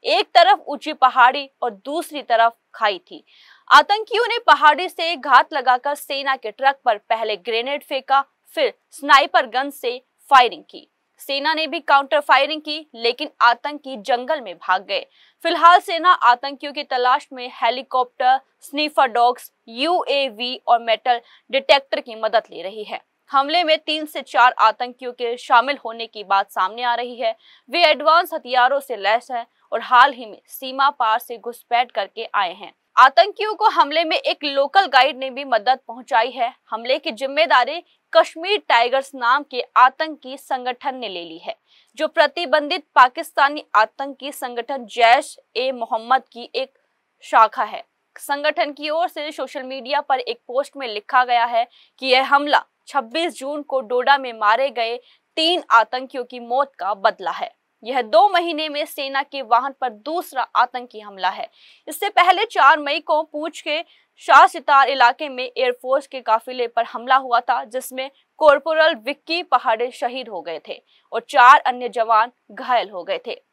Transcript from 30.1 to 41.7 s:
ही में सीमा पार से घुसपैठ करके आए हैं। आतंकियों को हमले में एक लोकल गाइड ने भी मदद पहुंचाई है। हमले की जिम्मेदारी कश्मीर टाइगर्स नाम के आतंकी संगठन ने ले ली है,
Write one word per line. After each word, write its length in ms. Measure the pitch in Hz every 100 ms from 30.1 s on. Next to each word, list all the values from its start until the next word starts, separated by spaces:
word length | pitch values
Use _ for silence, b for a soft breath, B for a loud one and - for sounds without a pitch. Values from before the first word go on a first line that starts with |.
ही 120 | 240 226
में 160 | 190 _
सीमा 420 | - 262 269 277
पार 300 | 285 226 226
से 180 | - 233
घुसपैठ 540 | 226 233 _ 240 247
करके 380 | 226 196 - 226 208
आए 180 | 185
हैं। 200 | 190 190 _ _ -
आतंकियों 580 | 262 269 392 - 427 415
को 100 | 427
हमले 380 | 320 285 311
में 140 | 330 392
एक 260 | - 349
लोकल 420 | 285 277 277 277 262
गाइड 320 | 254 262 254
ने 120 | 269
भी 140 | 254
मदद 360 | 285 233 208 262 -
पहुंचाई 420 | 233 240 247 240
है। 260 | 247 240 _ _
हमले 300 | 220 233 294
की 120 | 320
जिम्मेदारी 720 | 220 269 285 320 277 240 330 _ _ _
कश्मीर 500 | 330 320 320 349 403 _
टाइगर्स 440 | 247 247 262 269 269
नाम 280 | 233 269
के 220 | 285 247 - 220
आतंकी 600 | 254 254 320 302 254 269
संगठन 580 | - 262 247 247 - 254
ने 140 | 226
ले 140 | 180
ली 140 | 170 165
है, 180 | 233 - _